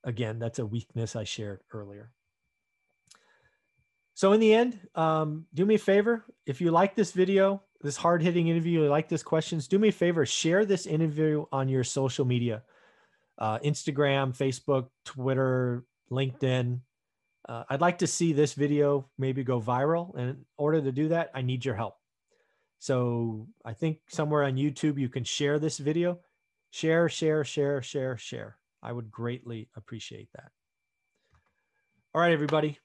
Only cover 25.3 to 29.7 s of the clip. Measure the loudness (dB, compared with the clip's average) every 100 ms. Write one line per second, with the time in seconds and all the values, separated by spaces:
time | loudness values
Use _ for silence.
25.3 | -2 0 0 -2 -4 -2 0 -2 -4 _
26.3 | _ _ _ _ -4 2 4 2 0 0
27.3 | 0 -2 -2 0 -2 -4 -6 -6 -8 -10
28.3 | -12 -14 -18 _ _ -10 -10 -10 -8 -8
29.3 | -8 -10 -14 -14